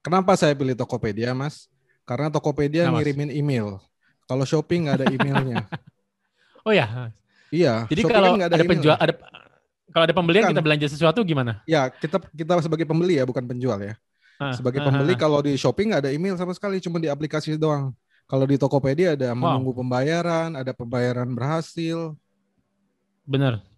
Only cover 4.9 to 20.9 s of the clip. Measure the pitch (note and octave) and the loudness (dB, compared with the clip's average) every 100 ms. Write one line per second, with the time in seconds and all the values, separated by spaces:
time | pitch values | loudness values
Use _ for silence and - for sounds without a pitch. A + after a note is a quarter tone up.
4.9 | C3+ C3+ C3 C#3 C3+ C3 A2+ G#2+ - - | 2 0 0 0 0 -2 -4 -6 -12 -16
5.9 | _ _ _ _ _ _ _ - G#3 A2+ | _ _ _ _ _ _ _ 0 2 2
6.9 | A#2+ A#2+ - _ _ _ D#3 D#3+ A2+ A2+ | -4 -10 -14 _ _ _ 2 2 2 -2
7.9 | D#3 A#3 A3 F#3+ G3+ E3+ E3 E3+ E3 C#3+ | 0 2 4 4 4 2 2 4 4 4
8.9 | D3 D#3+ - - - - _ _ _ _ | 4 2 -2 -10 -20 -20 _ _ _ _
9.9 | E3+ D#3+ E3+ E3+ F3 A3 E3+ D#3 D3+ D3 | 2 2 2 4 4 4 2 2 0 -2
10.9 | D3 D#3+ D#3+ G3 D3 A#2+ G#2 - D#3+ C3 | 2 2 2 0 0 -2 -6 0 0 0
11.9 | - D#3+ F#3+ - D3 D#3+ F3 E3 D#3+ D#3+ | -4 -4 -4 -6 -12 0 0 0 -2 0
12.9 | D#3+ F3 D#3+ B2+ B2+ B2 B2 B2+ G2+ G2+ | 0 2 2 0 -2 -6 -4 -4 -4 -6
13.9 | A2 _ _ _ _ C#3 B2 B2+ C3 C#3+ | -12 _ _ _ _ -8 -2 -2 0 0
14.9 | C3+ C#3+ F3+ D#3 D3 C#3+ C3+ C#3 B2 G#3+ | 2 2 2 2 2 2 0 0 0 0
15.9 | F3 C#3 D3 F#3+ F3+ F3+ F3 G3+ F#3+ F3+ | 0 0 -4 -4 -4 -6 -6 -6 -6 -4
16.9 | E3+ D#3+ C#3+ D3+ D#3 D3+ D#3 D#3 D3 C3+ | -4 -4 -4 -4 -4 -4 -2 0 0 -4
17.9 | B2 _ _ _ C3+ C3+ C#3 C#3 C#3+ C3+ | -8 _ _ _ 0 2 4 4 2 0
18.9 | C#3 F#3 C#3+ B2+ A#2+ E3 C3+ C3 A#2+ B2+ | 2 2 0 -2 0 0 0 -2 -4 -2
19.9 | B2 C#3 E3 E3+ E3 E3 D#3 C3 B2 A#2+ | 0 0 0 0 -2 -2 -6 -8 -8 -6